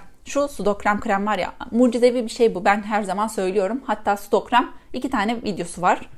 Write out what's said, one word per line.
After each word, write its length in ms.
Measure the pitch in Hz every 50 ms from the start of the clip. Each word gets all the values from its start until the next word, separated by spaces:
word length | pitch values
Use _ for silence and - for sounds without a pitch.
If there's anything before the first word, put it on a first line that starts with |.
| - - - - -
şu 220 | - - 277 285
sudokrem 520 | 285 - - 185 202 202 - - 208 202 202
krem 260 | - 220 196 196 202
var 120 | 208 208
ya, 160 | 185 - - - - - -
mucizevi 520 | - 233 254 240 226 240 233 247 233 254 220
bir 60 | 220
şey 260 | - - 233 226 -
bu. 100 | 180 190
Ben 180 | 208 202 220 202
her 200 | 208 220 208 214
zaman 240 | 185 180 196 220
söylüyorum. 540 | 226 - 208 190 185 190 208 190 190 233 269 -
Hatta 320 | - 220 - - 214 202
sudokrem 520 | 202 - - - 196 - - 247 240 277 339 - - - - -
iki 160 | 247 254 262
tane 260 | - 220 196 214 240
videosu 460 | - - 208 185 151 175 175 - 175
var. 280 | 175 190 254 - - - -